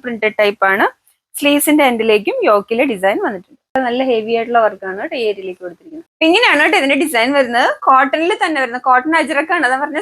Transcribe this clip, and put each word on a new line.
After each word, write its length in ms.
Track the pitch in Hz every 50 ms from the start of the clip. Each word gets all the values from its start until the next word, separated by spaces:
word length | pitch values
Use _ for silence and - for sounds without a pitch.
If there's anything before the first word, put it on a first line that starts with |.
| -
പ്രിന്റഡ് 340 | 247 233 208 220 214 214 -
ടൈപ്പ് 220 | 214 202 208 - 196 190
ആണ്. 140 | 190 214 - 508 - _ _ _ _ _ _ _ - -
സ്ലീവ്സിന്റെ 440 | 285 285 294 285 - 311 294 302 285 254
എൻഡിലേക്കും 480 | 240 220 220 220 214 202 208 359 508 539 403 262
യോക്കിലെ 340 | 208 202 202 - 226 233 302 277
ഡിസൈൻ 260 | 220 180 190 196 220 359 403
വന്നിട്ടുണ്ട്. 300 | 285 208 180 - _ - _ _ _ - 262 262
നല്ല 180 | 240 240 254 262 262
ഹെവി 240 | 240 220 214 220 233
ആയിട്ടുള്ള 240 | 226 226 233 240 233 220
വർക്ക് 220 | 202 190 196 196 190
ആണ് 120 | 185 202 254 -
ട്ടോ 60 | 330 262
ഈ 60 | 226 214
ഏരിയയിലേക്ക് 320 | 196 196 190 185 180 - 180
കൊടുത്തിരിക്കുന്നത്. 420 | 175 165 _ _ 320 311 320 - _ _ - 320
ഇങ്ങനെയാണ് 360 | 320 359 440 494 415 320 285 311 359
ട്ടോ 60 | 359 381
ഇതിന്റെ 180 | 269 277 285 269
ഡിസൈൻ 260 | 330 302 269 226 226 262 285
വരുന്നത്. 320 | 285 262 233 240 240 285 392 587 - -
കോട്ടണിൽ 460 | 285 262 262 269 269 311 302 330 349 427 440
തന്നെ 180 | 403 339 311 269
വരുന്ന 160 | 262 233 240 254 -
കോട്ടൺ 260 | 262 254 254 254 311 330 320
അജ്രക്ക് 320 | 320 240 302 285 311 320 339
ആണ്. 80 | 349 269 247
അതാ 80 | 262 262
പറഞ്ഞ 180 | 294 311 277 320